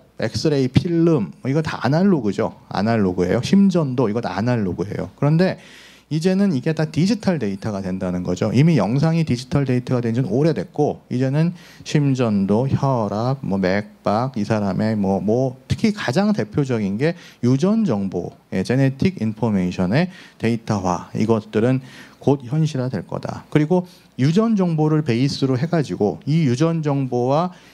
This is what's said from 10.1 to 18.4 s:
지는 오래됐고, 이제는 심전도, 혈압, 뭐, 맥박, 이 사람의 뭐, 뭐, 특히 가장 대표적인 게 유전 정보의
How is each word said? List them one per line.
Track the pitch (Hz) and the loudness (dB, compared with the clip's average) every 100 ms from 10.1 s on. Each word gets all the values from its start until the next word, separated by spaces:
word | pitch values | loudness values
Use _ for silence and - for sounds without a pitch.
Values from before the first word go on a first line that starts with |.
지는 | 113 135 | -2 0
오래됐고, | 113 160 117 85 - 147 85 - | 0 0 0 -4 -2 -2 -2 -6
이제는 | 123 131 143 165 175 - - - | -2 0 0 0 -2 -12 -20 -4
심전도, | 156 143 131 120 104 98 104 135 | 0 2 2 2 2 2 2 2
혈압, | - 139 127 104 101 120 135 | 0 0 0 -2 -2 -2 -2
뭐, | - 95 | -2 -2
맥박, | 92 101 104 - 104 104 127 110 | 0 0 -4 -6 -2 0 0 -2
이 | 104 | -2
사람의 | 110 101 101 107 110 | 0 0 0 0 0
뭐, | 95 98 | 0 0
뭐, | 95 117 131 127 - | 0 0 0 -4 -6
특히 | - 226 | 0 0
가장 | 202 - 151 208 | 0 -2 0 2
대표적인 | 214 208 - 135 117 101 101 | 0 -2 -2 0 0 -2 0
게 | 151 170 - - | -2 -2 -10 -2
유전 | 120 135 180 226 | 0 2 2 2
정보의 | 202 107 98 90 - - | 0 0 -2 -4 -6 -10